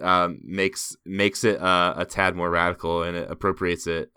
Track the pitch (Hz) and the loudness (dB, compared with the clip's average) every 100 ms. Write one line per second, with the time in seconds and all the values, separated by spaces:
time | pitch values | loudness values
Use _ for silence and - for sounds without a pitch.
0 | 90 90 87 78 - 95 95 - - - | 2 4 2 -2 -8 -2 -2 -2 -8 -12
1 | - 98 101 - 110 101 92 90 87 - | -6 0 0 2 0 2 2 4 2 0
2 | 90 - 95 87 87 85 85 87 82 85 | -4 0 0 0 0 2 0 0 -2 -2
3 | 85 87 - 82 98 95 90 85 85 82 | -2 -4 -6 -4 -2 0 -2 -2 -2 -4
4 | - | -6